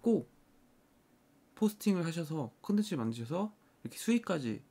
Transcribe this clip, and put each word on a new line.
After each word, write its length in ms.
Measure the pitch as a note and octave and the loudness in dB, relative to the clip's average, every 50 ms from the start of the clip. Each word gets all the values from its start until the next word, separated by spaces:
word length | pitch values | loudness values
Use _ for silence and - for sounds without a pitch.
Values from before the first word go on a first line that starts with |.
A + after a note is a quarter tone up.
꼭 300 | - A#3 A3+ E3 B2+ - _ _ _ _ _ _ _ _ _ _ _ _ _ _ _ _ _ _ _ _ _ _ _ _ _ | 4 4 2 2 2 -4 _ _ _ _ _ _ _ _ _ _ _ _ _ _ _ _ _ _ _ _ _ _ _ _ _
포스팅을 500 | - A3 G#3+ G#3 - - G#3+ G3 F3+ E3+ | 2 2 2 2 2 0 2 2 2 0
하셔서 480 | E3 D#3+ E3+ E3+ D3 D#3+ D#3+ C#3 A2+ - _ - | -2 -2 -4 -4 -4 -4 -4 -4 -6 -8 _ -4
컨텐츠를 360 | - G3+ G#3 G#3 G#3 F#3 C#3+ | 0 0 0 2 0 -2 -2
만드셔서 560 | A2+ A2+ A2+ A#2 A#2 A#2 D3 F3+ G3+ G#3+ - _ _ _ _ _ _ | -2 -2 -2 -4 -6 -4 -2 -2 -2 -4 -6 _ _ _ _ _ _
이렇게 140 | A#2 - - | -14 -12 -6
수익까지 640 | - - A#3 A#3+ A#3 - F#3+ D#3+ C3+ A#2 A2 - - _ | 0 2 2 2 2 0 -2 -2 0 -2 -4 -4 -8 _